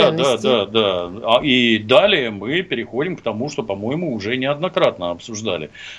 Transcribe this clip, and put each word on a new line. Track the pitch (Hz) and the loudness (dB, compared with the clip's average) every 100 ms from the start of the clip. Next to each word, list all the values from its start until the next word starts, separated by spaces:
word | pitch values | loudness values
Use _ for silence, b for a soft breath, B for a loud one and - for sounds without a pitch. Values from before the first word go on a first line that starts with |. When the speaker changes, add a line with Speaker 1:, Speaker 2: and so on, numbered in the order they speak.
| 143 | 6
Speaker 1:
ценности. | 160 135 117 | 4 0 2
Speaker 2:
да, | 107 120 98 | 2 2 2
да, | 110 101 90 87 | 2 2 0 -4
да. | 98 | -6
А, | 113 120 | 2 2
и | 147 127 120 110 | 4 4 4 2
далее | 107 131 202 185 120 | 4 6 6 2 0
мы | 101 101 165 | -4 -4 -4
переходим | 185 120 110 117 170 170 | -2 -6 -4 -4 -4 -4
к | |
тому, | - 107 143 | -4 -4 -4
что, | 143 | -6
по-моему, | 113 98 107 151 175 | -6 -4 -4 -4 -4
уже | 113 98 131 | -4 -4 -2
неоднократно | 131 147 180 185 151 - 87 | -2 -2 -2 2 0 0 -4
обсуждали. | 87 - 107 110 85 76 B B | -6 -8 -8 -4 -4 -6 B B